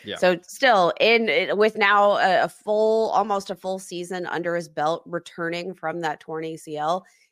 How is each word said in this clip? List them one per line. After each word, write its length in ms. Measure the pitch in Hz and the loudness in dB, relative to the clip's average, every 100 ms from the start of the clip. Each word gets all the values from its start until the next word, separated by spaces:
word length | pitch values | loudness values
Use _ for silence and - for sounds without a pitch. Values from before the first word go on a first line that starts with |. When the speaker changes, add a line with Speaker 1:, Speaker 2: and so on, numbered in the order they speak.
Speaker 1:
Yeah. 120 | 107 - | -12 0
Speaker 2:
So 220 | 185 175 - | 0 0 -4
still 460 | - 269 208 170 - | -2 4 4 4 2
in, 280 | 214 233 220 | 2 4 2
in, 300 | 151 170 185 | 0 0 2
with 180 | 214 214 | 2 2
now 360 | 202 208 202 | 2 4 4
a, 320 | 190 190 165 | 4 2 2
a 40 | 165 | 0
full, 600 | - 202 214 220 220 220 | -4 -4 0 2 2 2
almost 400 | - 214 196 196 | 0 0 -2 -4
a 60 | 180 | -10
full 240 | 190 190 | -6 -8
season 440 | - 175 175 185 175 | -8 -10 -8 -8 -6
under 280 | 160 175 | -6 -4
his 140 | 170 156 | -4 -6
belt, 340 | 156 151 165 - | -4 -2 -2 -6
returning 680 | 170 - - 165 170 180 | -10 -10 -8 -6 -6 -8
from 260 | 170 160 170 | -8 -8 -4
that 180 | 160 147 | -4 -6
torn 240 | - 160 | -8 -8
A 120 | 160 160 | -8 -10
C 200 | - 151 | -10 -6
L, 280 | 151 185 190 _ _ | -2 -2 -4 _ _